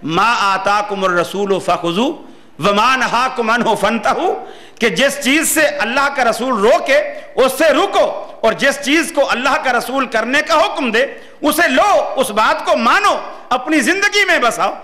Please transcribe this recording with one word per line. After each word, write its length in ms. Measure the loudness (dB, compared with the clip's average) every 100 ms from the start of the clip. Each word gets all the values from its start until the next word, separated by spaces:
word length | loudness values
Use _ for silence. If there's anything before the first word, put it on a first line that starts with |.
| -2
मा 180 | 0
आताकुमुर 960 | 0 2 0 0 0 -2 -2 -2 0 0
रसूलु 400 | -2 -4 -2 -2
फखुजू 480 | 0 -2 -2 -2 -2 -4 -14 -20 -20 -4
व 120 | 0
मा 220 | 2 2 2
नहाकुम 580 | 0 0 -2 -2 0
अन्हु 220 | 0 0 0
फंतहू, 520 | 0 0 0 0 0 -2 -8 -18 -20 -4
कि 100 | -2
जिस 300 | 2 0 0
चीज 260 | 0 0 0
से 180 | 0 0
अल्लाह 420 | 0 -2 0 -2
का 140 | 0
रसूल 380 | 0 0 -2 2
रोके 380 | 4 2 4 0 0 -10 -10 0
उससे 260 | 0 2 2
रुको 320 | 2 2 0 0 -2 -12 -2
और 100 | -2
जिस 260 | 0 -2 -2
चीज 320 | 0 0 0
को 100 | 0
अल्लाह 360 | 0 0 0 0
का 140 | 0
रसूल 340 | -2 -2 -4 -2
करने 360 | -2 0 -2
का 140 | 2 2
हुक्म 360 | 2 0 -2
दे 120 | 0 -2 -6 -20 -4
उसे 240 | -2 2 2
लो, 220 | 2 4 2 0 -2
उस 140 | -2
बात 340 | 0 0 0 0
को 100 | 0
मानो, 360 | 2 4 2 0 -6 -16 -4
अपनी 280 | -4 0 0
जिंदगी 440 | 2 0 0 2 2
में 160 | 2
बसाओ। 300 | 2 0 -2 -4